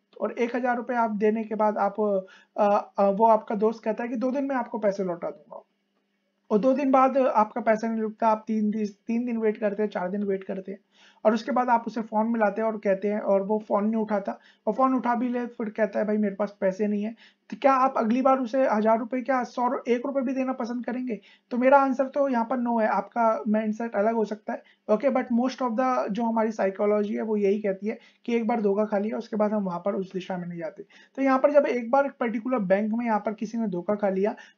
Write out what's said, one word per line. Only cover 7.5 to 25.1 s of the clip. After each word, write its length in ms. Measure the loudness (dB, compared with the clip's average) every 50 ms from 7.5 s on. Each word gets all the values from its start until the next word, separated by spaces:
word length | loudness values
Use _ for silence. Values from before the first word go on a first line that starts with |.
| 0 -4
पैसा 260 | 0 0 0 0 0
नहीं 140 | -4 -2 -2
लौटता, 260 | -4 -4 -4 0 0
आप 160 | 0 0 0 -2
तीन 240 | -4 -2 0 0 0
दिन, 140 | 0 -2 -4
तीन 400 | -6 -6 _ _ -4 -4 -2 -2
दिन 120 | -4 -2
वेट 200 | 0 0 0 0
करते 260 | 0 -2 -2 -2 -2 -4
हैं, 60 | -2
चार 200 | -2 -4 -6 -4
दिन 140 | -4 -4 -2
वेट 200 | -2 -2 -4 -4
करते 280 | -8 -10 -10 -10 -12
हैं, 80 | -14 -14 _ _ _ _ -20 -20 _ _ 2
और 80 | 2 2
उसके 180 | 2 0 -2
बाद 180 | 0 0 2 2
आप 140 | 2 2 0
उसे 140 | -2 -8 -8
फोन 260 | -6 -4 -2 -2 0
मिलाते 340 | 0 2 2 2 2 2 0
हैं 60 | -2
और 100 | -2 -2
कहते 300 | -2 0 0 0 2 0
हैं, 120 | -2 -2 -2
और 240 | 0 2 2 2 2
वो 200 | 0 -2 -2 -2
फोन 180 | 0 0 0 2
नहीं 160 | 2 0 0
उठाता, 380 | 0 0 -2 -2 -2 -4 -8 -10 _ _ _ _ -4
और 60 | -2 2
फोन 200 | 2 4 4 2
उठा 220 | 2 0 0 0
भी 140 | 0 0 -2
ले, 160 | -2 -4 -4
फिर 240 | -6 -6 -8 -8 -6
कहता 300 | -2 -2 -2 0 0 -2
है, 60 | -2
"भाई, 120 | 0 0
मेरे 180 | 0 0 0 -2
पास 220 | -2 -4 -6 -4 -2
पैसे 260 | -2 -2 0 0 -2
नहीं 160 | -2 0 -2 -4
है।" 120 | -6 -8 -12 -20 -20 _ _ _ -14
तो 80 | -4 2
क्या 120 | 2 4 4
आप 200 | 4 4 2 2
अगली 240 | 2 0 2 2 4
बार 180 | 4 4 4 2
उसे 280 | 2 0 0 2 2
हजार 320 | 2 2 2 4 4 2 2
रुपए 220 | 0 -2 -6 -4
क्या 220 | -2 0 0 -2 -2
सौ 240 | -4 -4 -2 -2
रु-, 200 | -2 -2 -2 0
एक 140 | 0 0 0 0
रुपए 160 | -2 -2 -2
भी 120 | -2 -2 -2
देना 200 | -2 -2 -4 -4
पसंद 320 | -4 -6 -6 -6 -6 -6
करेंगे? 360 | -6 -6 -6 -6 -6 -8 -8 -10 -16 -20 _ _ -6
तो 60 | -2
मेरा 200 | 2 6 8 8
आंसर 300 | 8 6 4 2 0 -2
तो 220 | -2 0 0 0 0
यहाँ 160 | 0 0 -2
पर 120 | -2 -2
no 240 | -4 -2 -2 0 0
है, 60 | 0
आपका 560 | 0 0 -2 -2 -4 -2 0 2 2 2 0 0
माइंडसेट 480 | 0 0 0 0 -2 -4 -4 -4 -4 -2
अलग 180 | 0 0 2 2
हो 120 | 0 -2
सकता 280 | -2 -4 -8 _ -10 -10
है, 100 | -10 -10 _ _ _ _ 0
ओके, 160 | 0 2 2
but 180 | 2